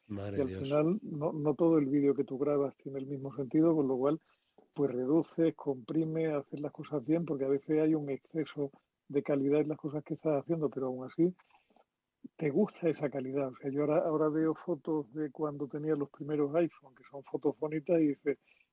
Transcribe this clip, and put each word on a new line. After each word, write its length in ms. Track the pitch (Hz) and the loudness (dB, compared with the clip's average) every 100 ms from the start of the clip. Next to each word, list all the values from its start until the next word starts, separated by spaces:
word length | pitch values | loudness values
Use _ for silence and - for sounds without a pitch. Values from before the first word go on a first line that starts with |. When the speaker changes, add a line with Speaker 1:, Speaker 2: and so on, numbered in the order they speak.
| - | -10
Speaker 1:
Madre 320 | 101 101 101 | -6 -4 -2
Speaker 2:
Y 20 | |
al 60 | 131 | -2
Speaker 1:
Dios. 160 | 92 | -2
Speaker 2:
final 380 | 135 147 156 208 | 0 2 2 0
no, 300 | - 151 156 | -4 -4 -4
no 200 | 160 151 | -2 -2
todo 220 | 139 165 160 | 2 4 4
el 100 | 135 | 4
vídeo 280 | 143 139 | 4 4
que 100 | 135 | 2
tú 140 | 131 131 | -2 -2
grabas 360 | 143 143 135 - | 0 0 0 -4
tiene 220 | 147 135 | -10 -10
el 80 | 135 | -8
mismo 280 | 139 135 | -8 -8
sentido, 400 | - 131 156 165 | -8 0 4 4
con 140 | 160 135 | 4 2
lo 80 | 131 | 2
cual, 220 | 135 160 - _ _ _ _ | 2 0 -4 _ _ _ _
pues 180 | - 139 | -2 0
reduces, 640 | 123 127 165 160 - 165 | 0 2 2 2 2 0
comprime, 760 | - 147 131 117 160 160 160 160 | 2 -4 -6 -4 -2 0 0 0
haces 320 | 147 139 139 | -2 -4 -8
las 120 | 147 | -8
cosas 320 | - 147 151 | -10 -6 -4
bien, 220 | 127 165 165 | 0 0 0
porque 180 | 143 | -2
a 40 | 135 | 0
veces 340 | 139 - 156 | 0 2 2
hay 120 | 156 | 4
un 140 | 160 143 | 2 0
exceso 600 | 131 _ 160 147 147 139 - _ _ - | -6 _ -6 -4 -4 -6 -8 _ _ -4
de 140 | 139 | -2
calidad 380 | 139 143 139 151 | 0 0 2 2
en 80 | 151 | 0
las 100 | 151 | -4
cosas 240 | 156 147 | -6 -8
que 120 | - | -8
estás 280 | 156 160 143 | -4 0 0
haciendo, 260 | - 165 143 | 0 -2 -2
pero 180 | 127 131 | -2 -4
aún 180 | 127 127 | -6 -6
así 260 | - 175 180 _ _ _ _ _ _ _ _ - - | 0 2 0 _ _ _ _ _ _ _ _ -20 -6
te 140 | 156 | -2
gusta 380 | 143 214 - 170 | 2 0 0 -2
esa 200 | 143 147 | 0 -4
calidad. 440 | 139 131 135 135 | -4 -4 -4 -4
O 40 | 123 | -6
sea, 120 | 143 | -4
yo 120 | 139 | 0
ahora, 160 | 151 151 | 2 2
ahora 300 | 165 156 156 | 2 2 2
veo 240 | 156 160 | 2 0
fotos 560 | 156 - 160 175 156 143 | -2 -4 -4 -2 -4 -4
de 160 | 151 151 | -6 -8
cuando 380 | - 151 143 143 | -4 -6 -4 -8
tenía 260 | 151 151 | -4 -2
los 160 | 147 143 | -2 -2
primeros 420 | - 143 151 143 160 | -8 -4 -2 0 2
iPhone, 360 | 165 - 135 - | 0 -4 -20 -20
que 80 | - | -18
son 140 | 143 | -18
fotos 340 | - 147 147 - | -10 -2 -2 -2
bonitas, 400 | 156 156 147 170 | -4 -4 2 4
y 80 | 151 | 4
dices, 300 | 139 147 131 _ _ _ | 2 -2 -4 _ _ _